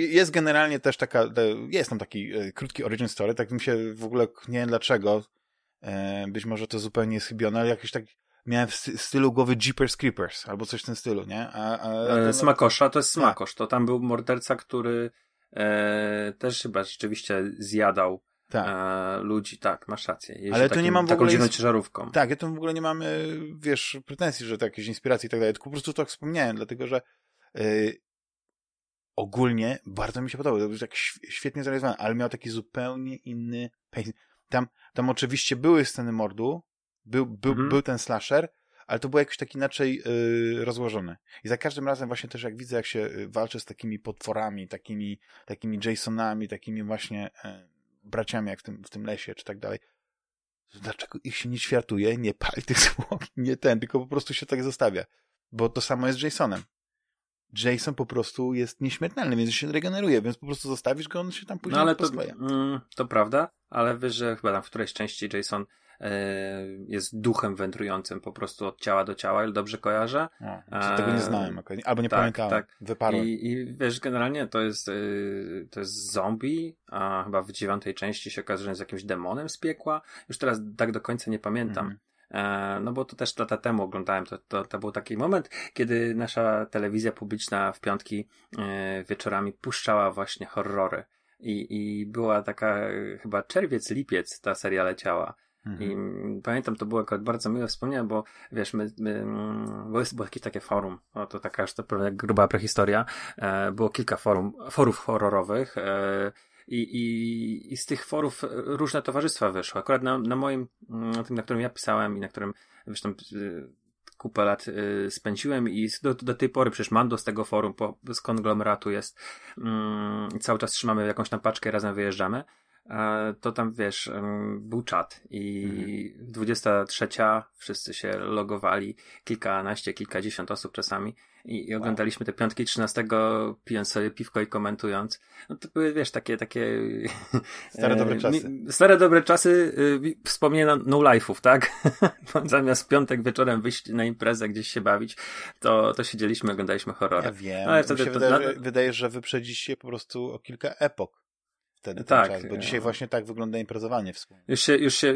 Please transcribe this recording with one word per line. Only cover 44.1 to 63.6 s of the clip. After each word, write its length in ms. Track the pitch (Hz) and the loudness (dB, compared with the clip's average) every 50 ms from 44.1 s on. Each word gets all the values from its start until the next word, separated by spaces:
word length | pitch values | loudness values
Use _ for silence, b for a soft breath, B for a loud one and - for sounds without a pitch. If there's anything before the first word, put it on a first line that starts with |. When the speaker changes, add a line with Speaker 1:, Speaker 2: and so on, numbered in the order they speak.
| 104 - - - 104 107 107 107 101 101 95 90 | -12 -8 -6 -6 -4 -2 -2 -4 -4 -8 -10 -10
Speaker 2:
takimi, 520 | 107 95 _ - 107 104 104 101 101 - b b b b b | -12 -14 _ -10 -8 -6 -6 -6 -8 -10 b b b b b
takimi 320 | b 104 - - 113 107 104 101 | b -10 -8 -6 -4 -4 -2 -2
Jasonami, 640 | 117 110 104 - 113 113 113 113 110 107 107 107 98 | -2 -4 -4 -4 -4 -4 -2 -2 -2 -2 -4 -6 -6
takimi 340 | 104 98 - 110 110 107 107 | -8 -10 -10 -8 -8 -6 -6
właśnie, 480 | 104 110 104 - - 110 104 101 95 - - - | -4 -6 -6 -6 -8 -8 -8 -8 -10 -12 -14 -16
e, 240 | 101 95 95 92 85 _ _ _ _ _ _ - | -16 -16 -18 -20 _ _ _ _ _ _ _ -14
braciami 460 | 104 107 113 107 - - 113 107 101 | -6 -4 -4 -2 -2 -2 -4 -4 -4
jak 100 | 95 - | -6 -8
w 20 | - | -12
tym, 200 | - 104 101 95 | -14 -14 -14 -16
w 60 | - | -14
tym 140 | - 104 107 | -14 -10 -8
lesie 280 | 107 104 98 - - 101 | -6 -6 -6 -8 -10 -12
czy 100 | - - | -12 -12
tak 140 | - 101 98 | -12 -10 -8
dalej, 200 | - 101 101 - _ _ _ _ _ _ _ _ _ _ _ _ _ _ _ _ _ _ - | -8 -8 -8 -8 _ _ _ _ _ _ _ _ _ _ _ _ _ _ _ _ _ _ -20
to 60 | 101 | -14
dlaczego 400 | - 110 - - - - - - - | -12 -10 -10 -10 -10 -12 -12 -12 -10
ich 120 | 120 - | -8 -8
się 120 | - - 123 | -6 -4 -4
nie 100 | 123 117 | -4 -4
ćwiartuje, 580 | - - 131 123 - - 110 98 101 110 117 | 0 2 2 2 2 2 2 2 4 2 2
nie 180 | 120 120 104 - | 2 0 -2 -2
pali 280 | - - - - - - | 0 -2 -2 -2 -2 -2
tych 160 | - 131 - - | 2 4 6 6
<laughs> 40 | - | 4
zwłok, 320 | - - - - 196 - - - _ | 4 0 -4 -6 -6 -8 -8 -8 _
nie 200 | 135 127 131 131 | -4 -2 0 0
ten, 240 | - - 135 117 113 | 2 4 4 4 4
tylko 200 | 120 - - 131 | 2 0 -2 -2
po 60 | 127 | -2
prostu 280 | 131 143 143 - - 139 | -2 -4 -4 -2 -4 -6
się 120 | - 147 | -6 -4
tak 160 | - 143 127 127 | -2 -2 -2 -2
zostawia. 420 | 135 131 - - 107 95 87 - - _ _ _ _ _ _ _ _ - | -2 0 2 2 2 2 0 -4 -8 _ _ _ _ _ _ _ _ -2
Bo 160 | 113 117 113 | 0 0 0
to 120 | - 127 | 0 0
samo 260 | - - 135 123 127 | -2 0 0 0 0
jest 120 | 127 131 127 | 0 0 0
z 40 | 143 | -2
Jasonem. 400 | 151 - - 156 110 95 92 - _ _ _ _ _ _ _ _ _ _ _ _ _ _ _ _ _ 110 104 110 | -4 -2 0 0 0 0 -4 -8 _ _ _ _ _ _ _ _ _ _ _ _ _ _ _ _ _ -6 -2 0
Jason 300 | 123 123 120 - 156 139 | 0 0 0 0 -2 -2
po 120 | - 131 | -2 -4
prostu 480 | - 123 120 110 - - - 127 127 127 | -2 0 -2 -2 -2 -2 -2 -2 0 0
jest 260 | 123 120 117 - - | 0 -2 -2 -4 -4
nieśmiertelny, 560 | 135 135 - - 165 170 - 269 226 131 123 | -4 -4 -2 -2 -4 -4 -2 -2 -2 0 2
więc 140 | 117 117 117 113 | 2 2 2 0
się 200 | - 147 151 151 | -2 -2 -2 -2
regeneruje, 500 | 156 151 - 190 196 202 180 135 113 104 | -2 -2 -2 -2 0 4 4 4 4 4
więc 140 | 120 120 | 2 -2
po 100 | - - | -6 -6
prostu 220 | 139 143 - - 139 | -8 -8 -6 -6 -6
zostawisz 400 | 135 - - 123 135 151 156 151 | -4 -2 0 0 -2 -2 -4 -8
go, 120 | - 175 | -6 -6
on 120 | 180 180 170 | -6 -6 -8
się 140 | - - | -10 -10
tam 120 | - 196 175 | -10 -10 -8
później 180 | - 123 135 | -4 0 2
Speaker 1:
No 60 | 147 156 | 4 4
ale 120 | 165 160 | 4 4
to, 20 | - 175 | 2 0
Speaker 2:
posmeje. 280 | 147 131 123 - - - | -2 -2 -2 -6 -6 -8
Speaker 1:
mm, 480 | - 131 135 139 135 135 139 139 131 - _ - | -6 -4 -2 0 0 0 -2 -4 -6 -8 _ -6
to 80 | - 127 | -6 -4
prawda, 420 | 120 - 110 107 107 127 143 165 - _ _ | 0 2 2 4 4 4 2 0 0 _ _